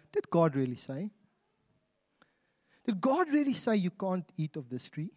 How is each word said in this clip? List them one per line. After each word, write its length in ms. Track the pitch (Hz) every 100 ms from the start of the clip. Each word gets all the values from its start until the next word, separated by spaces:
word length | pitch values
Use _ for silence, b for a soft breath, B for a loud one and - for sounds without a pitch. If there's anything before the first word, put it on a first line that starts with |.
| b
"Did 180 | 415 -
God 260 | 170 165 135
really 200 | 131 120
say? 340 | - 135 208 _ _ _ _ _ _ _ _ _ _ _ _ _ _ _ _ _ -
Did 160 | 190
God 260 | 262 294 330
really 240 | 294 277
say 240 | 240 - 214
you 140 | 180
can't 340 | - 190 185 160 -
eat 180 | 156 156
of 140 | 123
this 180 | 127 -
tree?" 220 | - 170